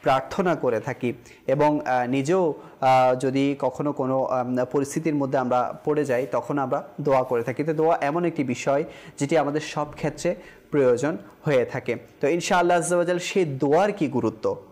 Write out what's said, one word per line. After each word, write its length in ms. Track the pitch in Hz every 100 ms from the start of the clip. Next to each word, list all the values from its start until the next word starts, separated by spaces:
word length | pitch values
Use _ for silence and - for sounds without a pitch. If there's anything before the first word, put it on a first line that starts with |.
প্রার্থনা 540 | 151 131 - - 180 151
করে 240 | 127 110
থাকি 340 | 135 123 123 - - - -
এবং, 320 | 135 147 151 -
আহ, 200 | 127 123
নিজেও, 480 | 135 135 190 170 135 - -
আহ, 340 | 131 131 127 127
যদি 400 | 135 135 139 139
কখনো 340 | 131 - 147
কোনো, 320 | 139 131 131 127
আম, 300 | 127 123 123 127
পরিস্থিতির 440 | 143 139 156 160 147
মধ্যে 220 | 135 139
আমরা 420 | 127 123 120 - -
পড়ে 200 | 151 139
যাই 220 | 120 139
তখন 280 | 127 - 143
আমরা 280 | 131 143 - -
দোয়া 220 | 147 131
করে 200 | 127 120
থাকি। 200 | 117 123
তো 100 | 147
দোয়া 240 | 156 160 165
এমন 240 | 143 160 175
একটি 180 | 165
বিষয় 400 | 131 123 - 139 165 - - -
যেটি 180 | 139 160
আমাদের 240 | 143 147
সব 300 | 151 - 147
ক্ষেত্রে 440 | - 151 - 175 - - - _
প্রয়োজন 460 | 147 127 117 143 190 - - 156
হয়ে 200 | 135 113
থাকে। 300 | 127 120 110 - -
তো 60 | 143
ইনশাআল্লাহ 500 | 170 170 185 175 175
আজ্জা 180 | 160 175
ওয়া 100 | 175
জাল 140 | 180
সেই 260 | 175 196 165
দোয়ার 460 | 135 143 156 208
কি 160 | 202 -
গুরুত্ব 480 | 120 110 - 98 92 -